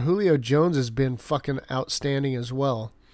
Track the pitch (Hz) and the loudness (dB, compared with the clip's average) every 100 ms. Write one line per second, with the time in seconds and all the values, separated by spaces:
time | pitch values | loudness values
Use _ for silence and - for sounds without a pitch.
0 | 131 190 196 147 117 143 175 151 120 113 | 0 2 4 2 4 4 4 2 -2 -2
1 | 135 120 - 151 - 135 - 131 131 - | -2 -2 -4 -4 -2 -6 -4 -6 -4 -4
2 | 143 139 139 127 117 131 139 117 110 - | -2 0 0 -2 -4 -2 0 -2 -6 -12
3 | _ | _